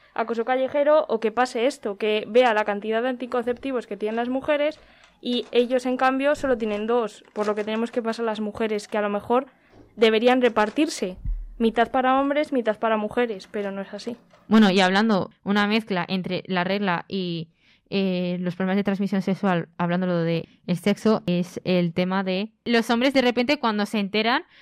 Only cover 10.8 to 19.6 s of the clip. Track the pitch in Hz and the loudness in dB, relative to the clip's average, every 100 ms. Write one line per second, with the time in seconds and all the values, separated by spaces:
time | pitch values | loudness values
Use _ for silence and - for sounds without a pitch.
10.8 | 302 - 190 185 - - - - 226 220 | 0 0 -6 -6 -6 -6 -6 0 0 2
11.8 | 233 262 254 262 277 269 302 269 226 214 | 2 2 2 2 2 0 0 0 0 0
12.8 | 226 220 214 240 240 190 - 214 202 196 | 0 0 -2 -2 -2 -4 -10 -8 -6 -8
13.8 | 190 202 233 240 _ _ - 220 208 185 | -10 -10 -12 -12 _ _ 2 4 6 6
14.8 | 185 196 226 190 - _ - 208 202 220 | 4 4 4 2 -2 _ -2 0 2 0
15.8 | 220 185 170 190 180 180 - 185 180 202 | -2 -4 -2 -4 -4 -6 -4 -2 0 0
16.8 | 202 170 - 196 180 165 165 _ _ _ | 0 -2 -4 -6 -4 -6 -8 _ _ _
17.8 | - 196 190 180 180 180 180 175 185 196 | -6 -2 0 0 -2 -4 -4 -2 0 0
18.8 | 202 196 196 196 190 190 202 175 | 0 0 0 -2 0 0 0 0